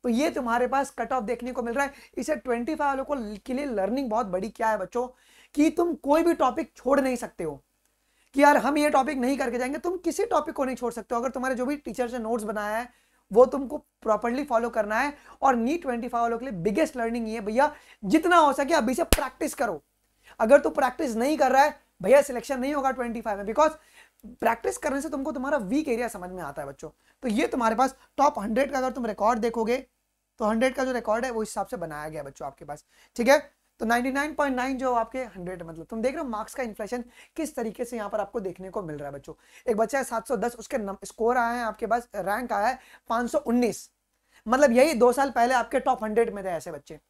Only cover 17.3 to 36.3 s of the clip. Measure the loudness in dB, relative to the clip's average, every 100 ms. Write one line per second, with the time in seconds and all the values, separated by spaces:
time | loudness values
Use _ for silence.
17.3 | -6 -2 2 2 0 -20 -8 2 2 6
18.3 | 6 6 4 2 2 2 -2 4 4 4
19.3 | -4 -6 -2 -4 -4 _ _ _ _ _
20.3 | -2 6 8 6 0 0 0 -4 0 0
21.3 | 2 4 6 4 2 _ _ 6 6 6
22.3 | -6 -6 -4 -2 0 -2 -2 -6 -6 -6
23.3 | -6 -2 2 2 2 _ -20 _ _ -20
24.3 | -2 0 0 -4 -4 -4 -4 -4 -6 -4
25.3 | -4 -2 -2 0 -2 0 -4 -4 -8 -12
26.3 | -10 -10 -10 -12 -12 -16 _ _ _ -2
27.3 | 0 0 2 2 2 0 0 _ 2 2
28.3 | 2 -2 0 0 0 -2 -4 -6 0 0
29.3 | 2 0 -2 -2 -2 -6 _ _ _ _
30.3 | _ -2 2 0 0 -2 -2 -2 -2 -2
31.3 | -4 -6 -6 -8 -8 -8 -8 -10 -10 -12
32.3 | -12 -14 -12 -16 -16 _ _ _ 0 6
33.3 | 6 4 _ _ _ 0 0 0 -2 -4
34.3 | -2 0 0 -2 -2 0 0 -2 -6 -10
35.3 | -10 -10 -10 -12 -14 -10 -4 -2 -2 -8